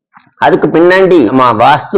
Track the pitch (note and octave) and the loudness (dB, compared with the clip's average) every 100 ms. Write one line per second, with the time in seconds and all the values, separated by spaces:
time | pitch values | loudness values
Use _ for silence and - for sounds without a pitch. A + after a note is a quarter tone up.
0 | _ _ _ _ C3+ E3+ D3 D3+ F3 F#3 | _ _ _ _ -2 -2 -2 0 2 2
1 | F#3 F3 A2 C3 B2+ G#2+ B2+ D3 - | 2 0 0 0 0 0 0 0 -4